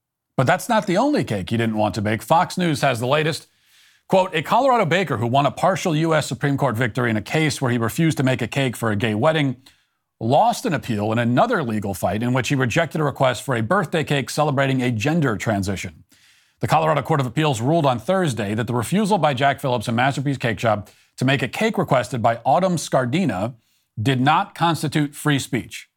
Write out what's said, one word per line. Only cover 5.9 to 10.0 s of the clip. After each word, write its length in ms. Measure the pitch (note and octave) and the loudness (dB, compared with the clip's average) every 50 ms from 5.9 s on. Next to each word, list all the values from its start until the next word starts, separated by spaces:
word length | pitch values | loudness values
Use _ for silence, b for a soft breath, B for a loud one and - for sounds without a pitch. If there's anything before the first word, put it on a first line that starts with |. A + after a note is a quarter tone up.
| D#3 | 0
U 200 | D3+ D#3+ E3 D#3+ | 0 2 2 2
S 100 | D3+ C#3+ | 2 0
Supreme 320 | - D3 - - C#3+ C#3 C3+ | -2 -4 -4 -2 -2 0 0
Court 180 | C#3+ C3 A2+ | 0 0 0
victory 340 | A2 C3 A#2 - - B2 A#2 | 0 -2 -2 0 -2 0 0
in 80 | A2 G#2+ | 0 -2
a 40 | |
case 400 | G2+ - - D#3 D#3 D3+ - - | -2 -2 0 0 2 0 0 0
where 100 | C#3+ B2 | -2 0
he 60 | A#2+ A#2+ | 0 0
refused 400 | A2+ A2+ - - E3 D#3+ - - | 0 -2 0 0 0 2 2 2
to 60 | C3+ | 2
make 180 | C3 C3 B2 | 2 2 0
a 60 | A#2+ G#2+ | -2 -4
cake 300 | - C#3 C3+ B2+ A2 - | -2 -2 0 0 -2 -2
for 140 | - A2+ | -2 -2
a 40 | G#2 | 0
gay 180 | G2+ A#2+ A2+ G#2 | 0 0 0 0
wedding 440 | G#2 B2+ D#3+ D#3 D#3+ C#3+ C3+ B2+ - b b b b b b b b | 2 2 2 2 2 0 0 -2 -6 b b b b b b b b